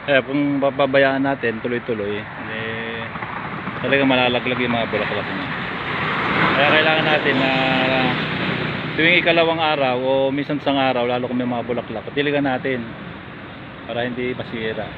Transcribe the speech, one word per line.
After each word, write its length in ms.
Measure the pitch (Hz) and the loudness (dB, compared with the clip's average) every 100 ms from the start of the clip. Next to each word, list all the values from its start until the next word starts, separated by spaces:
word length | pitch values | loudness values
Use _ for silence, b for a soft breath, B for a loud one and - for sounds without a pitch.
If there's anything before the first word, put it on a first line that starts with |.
Kaya 160 | - 139 | 4 2
kung 400 | 120 143 143 139 | 4 0 2 2
papabayaan 640 | 139 135 139 139 135 135 | 0 2 2 6 4 4
natin 400 | 139 139 120 110 | 0 0 -2 -2
tuloy-tuloy, 560 | 123 120 117 110 101 104 110 - 110 | -2 -4 -2 -4 -2 -4 -6 -10 -8
eh, 520 | 110 110 113 113 113 113 113 - - - - - - | -6 -6 -6 -6 -8 -8 -8 -8 -8 -8 -8 -8 -6
talagang 320 | 127 139 135 | 0 2 4
malalaglag 480 | 127 123 123 120 123 | 4 4 2 0 0
yung 160 | 123 117 | 0 0
mga 160 | 110 | 0
bulaklak 320 | 104 104 104 98 | 0 -2 -2 -4
niya. 160 | 98 90 85 - - - - - - - - - - | -6 -6 -6 -6 -6 -6 -4 -2 -2 0 2 2 4
Kaya 80 | 143 151 | 4 6
kailangan 300 | 156 160 156 | 4 2 2
natin 280 | 151 147 131 | 2 2 2
na 120 | 135 131 131 131 131 131 127 127 - - - - - - - - | 2 2 2 2 2 2 0 -2 -4 -4 -4 -4 -4 -6 -6 2
tuwing 240 | 160 175 | 4 6
ikalawang 400 | 165 170 165 165 | 6 4 4 2
araw 320 | 156 151 131 123 | 2 2 2 2
o 80 | 131 135 135 | 2 2 2
minsan 320 | 139 139 147 | 0 -2 -2
isang 160 | 143 139 | 0 2
araw, 320 | 131 127 120 | 2 2 2
lalo 240 | 123 123 | 0 -2
kung 80 | 123 | -2
may 80 | 123 | -2
mga 160 | 120 | -2
bulaklak, 400 | 113 120 113 107 101 | -2 -4 -4 -8 -6
diligan 320 | 127 143 143 | -2 0 2
natin 400 | 139 127 127 127 113 - - - - - - - - - - | 2 0 -2 -4 -4 -10 -12 -14 -14 -14 -14 -14 -16 -14 -8
para 160 | 117 | -4
hindi 320 | 123 120 123 123 | -4 -2 -4 -4
masira. 560 | 113 117 110 107 98 | -6 -6 -4 -4 -8